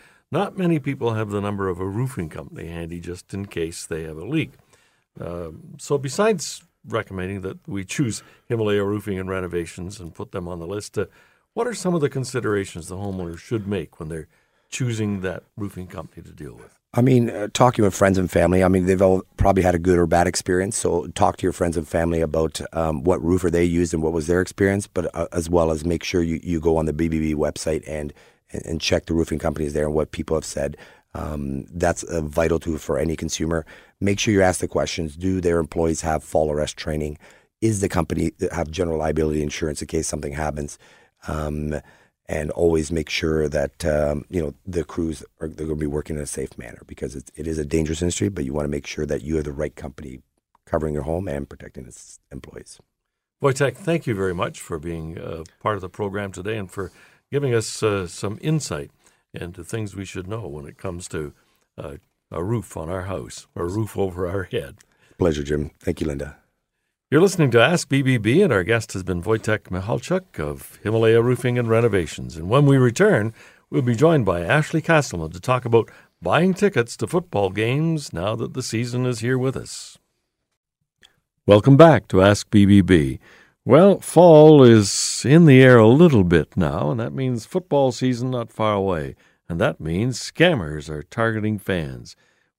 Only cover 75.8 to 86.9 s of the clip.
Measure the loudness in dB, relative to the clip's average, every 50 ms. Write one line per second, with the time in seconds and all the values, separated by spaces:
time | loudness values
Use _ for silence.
75.8 | 4 2 -8 -20 _ _ _ _ -2 0 2 2 2 2 2 2 0 0 2 0
76.8 | -2 -2 -4 -8 -6 -2 -2 -4 -4 -2 -2 0 0 0 0 -2 -2 -2 0 0
77.8 | -2 -2 -2 -4 -6 -8 -8 -6 -4 -4 -4 -4 -6 -8 -8 -10 -8 -6 -4 -4
78.8 | -4 -4 -4 -2 -2 -2 -4 -4 -2 -2 -2 0 -2 -4 -4 -6 -10 -12 -14 -16
79.8 | -16 -18 -20 _ _ _ _ _ _ _ _ _ _ _ _ _ _ _ _ _
80.8 | _ _ _ _ _ _ _ _ _ _ _ _ _ 6 6 8 8 8 10 10
81.8 | 10 10 10 6 2 2 4 6 6 6 6 4 0 2 4 6 6 8 8 6
82.8 | 8 8 6 4 4 2 -4 -8 -14 -20 -20 _ _ _ _ _ _ 4 6 8
83.8 | 8 8 6 4 -2 2 6 8 10 12 12 12 12 12 12 12 12 12 10 8
84.8 | 6 4 0 -4 -4 -4 -6 -4 2 6 6 8 10 10 10 10 10 10 10 10
85.8 | 10 8 8 8 8 8 8 6 4 6 4 2 2 0 -2 -2 -2 0 0 -2
86.8 | -2 -2